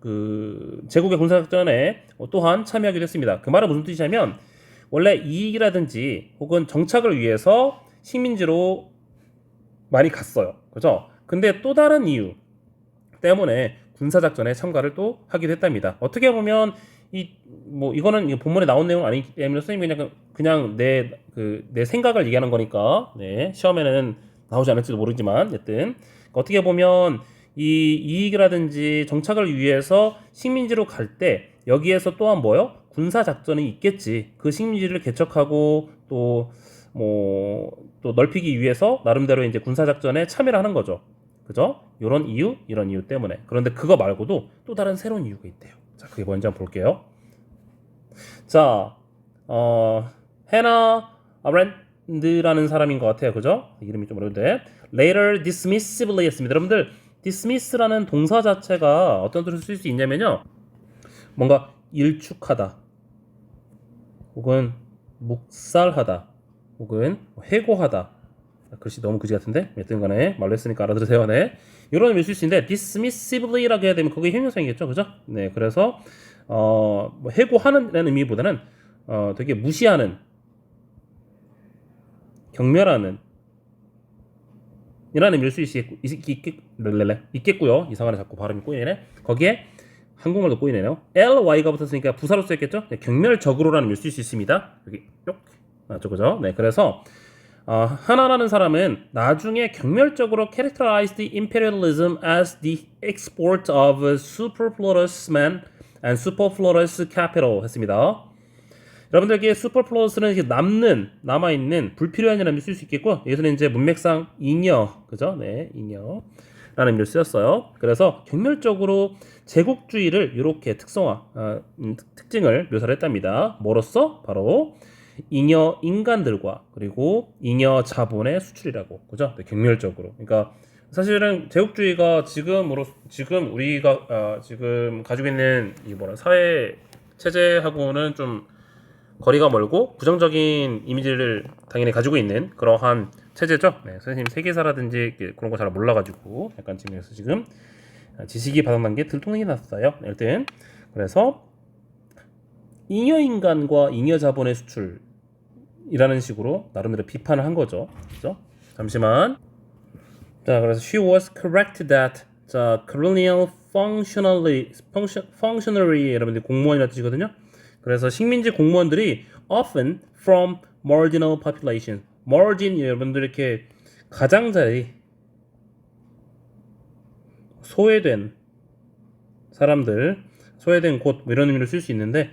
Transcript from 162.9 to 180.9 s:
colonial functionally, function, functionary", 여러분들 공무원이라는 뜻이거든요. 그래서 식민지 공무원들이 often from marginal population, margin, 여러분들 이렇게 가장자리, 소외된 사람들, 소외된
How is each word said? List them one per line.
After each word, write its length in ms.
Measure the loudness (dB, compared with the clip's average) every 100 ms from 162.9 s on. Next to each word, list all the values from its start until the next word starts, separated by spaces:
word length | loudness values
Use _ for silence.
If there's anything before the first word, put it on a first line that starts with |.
colonial 580 | -2 0 2 2 2 0 -4 _
functionally, 1000 | -2 -2 -2 -4 0 2 2 2 0 -4 -14 -10
function, 320 | -6 -6 -8 -12
functionary", 800 | -6 -4 -2 -2 2 2 2 2
여러분들 300 | 0 -2 -4
공무원이라는 480 | -2 0 2 2 0
뜻이거든요. 400 | -2 -4 -4 -6 -8 _ -20 -20 _
그래서 280 | -2 0 0
식민지 400 | 0 0 0 0
공무원들이 760 | 2 4 4 2 2 0 -2 -8 -18 -4
often 520 | -2 -2 -2 -2 -4 -12 _
from 360 | 2 4 2 -4 _ _
marginal 540 | 2 4 4 2 0 -2
population, 640 | -4 -6 -4 -4 -6 -12 -12 _ 2
margin, 540 | 4 4 2 -2 -2
여러분들 420 | -2 -2 -4 -4
이렇게 440 | -4 -4 -4 -4 -10 _ _ _ _
가장자리, 760 | -2 4 4 4 2 2 0 -6 -14 _ _ _ _ _ _ _ _ _ _ _ _ _ _ _ _ _ _ _ _ _ _ _ _ _ _
소외된 720 | -8 2 4 4 2 -2 -4 -14 _ _ _ _ _ _ _ _ _ _ _
사람들, 640 | 0 2 2 0 0 0 -4 -10 _ _ _
소외된 400 | 0 2 2